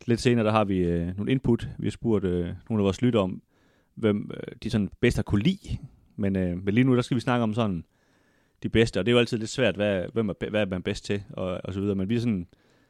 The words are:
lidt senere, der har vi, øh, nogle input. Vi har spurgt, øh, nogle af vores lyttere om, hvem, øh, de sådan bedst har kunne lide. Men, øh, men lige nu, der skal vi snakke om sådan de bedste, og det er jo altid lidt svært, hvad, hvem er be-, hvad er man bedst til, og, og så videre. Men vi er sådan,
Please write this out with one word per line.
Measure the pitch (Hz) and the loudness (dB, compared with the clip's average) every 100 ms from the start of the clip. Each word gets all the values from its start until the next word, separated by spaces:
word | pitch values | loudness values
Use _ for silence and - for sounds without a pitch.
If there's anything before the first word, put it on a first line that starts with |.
| - | -2
lidt | 117 | 0
senere, | 127 120 107 | 2 2 4
der | |
har | 110 | 2
vi, | 101 92 | 2 2
øh, | 87 85 85 95 | 2 0 -2 -4
nogle | 107 | -2
input. | 131 - 117 - - | 0 2 0 -2 -6
Vi | 107 | -6
har | |
spurgt, | - 117 101 92 | -4 0 0 0
øh, | 90 87 90 - | -2 -2 -8 -4
nogle | 110 | 0
af | 98 | 0
vores | 95 | 2
lyttere | 123 113 | 2 2
om, | 92 - - _ _ _ _ - | 2 -2 -12 _ _ _ _ -2
hvem, | 110 104 - | 0 2 -2
øh, | - - - | -10 -12 -10
de | 110 | -2
sådan | 110 95 - | 0 -2 0
bedst | 120 113 | 0 2
har | |
kunne | - 104 | 0 2
lide. | 143 190 - - - - _ - | 2 0 -4 -8 -10 -20 _ -4
Men, | 101 95 | 0 0
øh, | 90 87 98 | 0 -2 0
men | |
lige | 110 | 2
nu, | 131 123 | 4 4
der | |
skal | - 120 | 2 -2
vi | |
snakke | 131 120 | 0 0
om | 113 | 0
sådan | 107 110 87 - _ _ _ _ _ _ _ | 0 -2 -2 -8 _ _ _ _ _ _ _
de | 104 | 0
bedste, | 110 117 95 | 2 4 2
og | 101 | 2
det | |
er | |
jo | 120 | 4
altid | 120 113 | 2 -2
lidt | 110 | -6
svært, | - 113 92 | 0 0 2
hvad, | 104 95 - | 0 0 -2
hvem | 113 107 | -2 -2
er | |
be-, | - - | -4 -4
hvad | 104 | -2
er | 98 | -2
man | 90 | -2
bedst | 95 104 - | -4 -6 -4
til, | 101 101 | -6 -6
og, | - 92 90 | -8 -6 -6
og | - | -6
så | 95 | -4
videre. | 101 98 | -2 -2
Men | 95 | 0
vi | 117 | 0
er | |
sådan, | 120 98 87 _ _ _ | 0 -2 -4 _ _ _